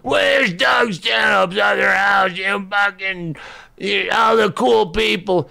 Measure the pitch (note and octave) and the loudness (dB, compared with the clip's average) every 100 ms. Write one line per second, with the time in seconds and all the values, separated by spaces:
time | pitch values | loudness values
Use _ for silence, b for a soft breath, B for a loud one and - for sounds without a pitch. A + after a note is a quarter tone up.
0 | - G3 C#4 C#4 B3+ F3 B3+ B3+ A#3+ E3+ | 0 0 2 2 0 0 0 2 0 -2
1 | A3+ A3+ G#3+ G#3 F#3+ F#3+ G#3 G3+ G3 F#3+ | -4 0 2 2 0 0 0 2 2 2
2 | G3 G3 F#3+ F3+ F#3+ G3+ G3 G3+ G3+ F#3+ | 2 2 0 -2 -4 -4 -2 -2 -2 -2
3 | F#3+ F#3 E3+ D3 B B B - G3 G3 | -8 -6 -6 -8 B B B -10 -4 -2
4 | F2+ - A3+ A3+ G#3+ - B3 A3+ G3+ F#3 | 0 2 2 2 0 0 2 2 2 0
5 | A3 G#3+ G3+ F3+ C#3+ | -2 -2 0 -2 -2